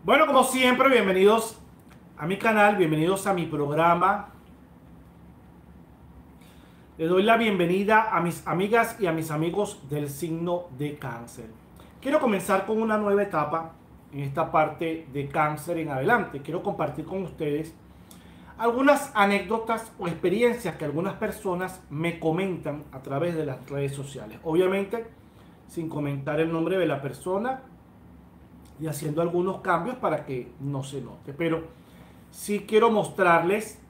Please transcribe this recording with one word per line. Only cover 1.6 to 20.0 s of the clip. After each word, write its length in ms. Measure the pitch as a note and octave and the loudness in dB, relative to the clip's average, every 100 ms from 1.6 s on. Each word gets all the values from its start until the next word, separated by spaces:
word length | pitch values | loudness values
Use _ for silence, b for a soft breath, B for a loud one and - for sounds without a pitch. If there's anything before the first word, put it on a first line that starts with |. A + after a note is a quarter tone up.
| - - - - - - | -20 -20 -20 -20 -20 -8
a 80 | D#3 | -6
mi 120 | G3 | 0
canal, 400 | A3+ G#3+ G#3 G3+ | 2 6 6 6
bienvenidos 500 | E3 D#3 E3 G3 G#3 | 2 4 2 0 0
a 60 | |
mi 120 | F#3 E3 | -2 -2
programa. 840 | D3+ C#3+ D3+ E3+ F3 F#3 G#3 - - - - - - - - - - - - - - - - - - - - - - B B B B B - | -2 -2 2 4 4 2 2 -6 -18 -20 -20 -20 -20 -20 -20 -20 -20 -20 -20 -20 -20 -20 -20 -20 -20 -20 -20 -20 -20 B B B B B -4
Le 100 | D#3+ | 2
doy 160 | F#3 | 4
la 120 | G#3+ A3+ | 6 6
bienvenida 800 | A3+ F#3+ F3 F#3+ G3+ A3 A3 F#3 | 4 2 2 2 4 4 4 0
a 60 | |
mis 260 | E3+ D#3 - | 0 -4 -4
amigas 480 | D#3+ G3+ A#3 A3+ - | -2 2 2 2 0
y 60 | F#3 | -2
a 40 | |
mis 200 | D#3+ D3+ | -2 -2
amigos 500 | D3+ E3 F#3+ G3+ - C#3 | -2 -2 -2 -4 -6 -8
del 200 | D3 C#3+ | -6 -6
signo 580 | - E3+ E3 F3 F3 F3 B2+ | -8 -6 -4 -2 -4 -6 -8
de 180 | D3 D3 | -8 -8
Cáncer. 520 | C3+ A#2+ A#2+ - A2 - - - B - | -12 -12 -14 -16 -18 -20 -20 -20 B -10
Quiero 220 | C4 D4+ | 0 2
comenzar 440 | C4 G3 F3 F#3+ G3 | 2 0 0 0 0
con 160 | A3 | -2
una 160 | A3+ G#3+ | 0 0
nueva 240 | G3+ G3+ | 2 0
etapa 520 | G3+ D#3+ D3 E3 E3+ - - - - | 0 -2 -2 -4 -6 -16 -20 -20 -14
en 80 | C#3 | -10
esta 280 | C#3 D#3 D#3+ | -6 -4 0
parte 580 | E3 D3+ - E3 D#3+ C#3 | 2 0 -2 -4 -6 -8
de 160 | C3+ C#3 | -8 -4
Cáncer 500 | D#3+ D3+ D3+ E3+ E3 | 0 0 -2 -4 -4
en 100 | D#3 | -4
adelante. 520 | C3 D3+ A#3+ F3 C#3 | -2 2 2 0 -8
Quiero 220 | C#3 F3 | -8 -6
compartir 400 | G3 F3 C#3+ D#3 | -6 -4 -4 -4
con 200 | D3+ F#3+ | -8 -8
ustedes 520 | F3 - D3+ D3 D#3 - - B B B B B B - | -8 -6 -4 -4 -6 -14 -20 B B B B B B -2
algunas 540 | A3+ A#3+ C4+ C#4+ - | 0 4 4 4 2
anécdotas 760 | G#3+ G3+ G3 F3+ A3 - A3+ - | 2 2 2 -2 -4 -2 -6 -6
o 80 | - | -8